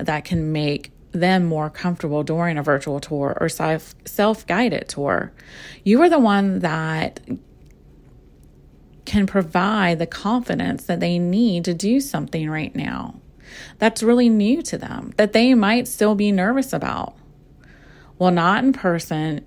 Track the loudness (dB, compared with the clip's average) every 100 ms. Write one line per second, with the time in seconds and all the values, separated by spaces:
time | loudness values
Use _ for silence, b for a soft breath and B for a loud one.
0 | -4 -6 -2 -2 -2 -2 -2 -4 -8 -20
1 | -10 -2 2 2 2 0 -4 -4 -4 -2
2 | -2 -2 -2 -2 -2 -2 0 0 -2 -8
3 | -6 -4 -4 -2 -4 -2 -2 -2 -6 -20
4 | -10 0 0 0 -2 0 0 -2 -6 -6
5 | -2 0 -2 -12 B B B B 2 6
6 | 6 6 4 4 2 0 -2 -2 -2 -2
7 | -4 -8 -12 -12 -12 -20 -20 -20 -20 -20
8 | -20 -20 -20 -20 -20 -20 -20 -20 -20 -20
9 | -2 0 2 0 0 0 0 2 0 0
10 | -4 -6 -2 -2 -2 -4 -4 -6 -4 -2
11 | 0 0 0 2 2 0 -2 -2 0 0
12 | -2 -6 -6 -4 -4 -4 -6 -6 -8 -8
13 | -10 -14 -20 -20 B B B B 0 2
14 | 2 4 6 4 2 0 -2 -8 -8 -10
15 | -6 0 2 4 4 4 4 2 -2 0
16 | 2 2 2 2 2 0 -2 -4 -4 -6
17 | -8 -14 -20 -20 -20 -20 B B B B
18 | B B 2 4 4 4 2 2 0 -2
19 | -2 -4 -2 -4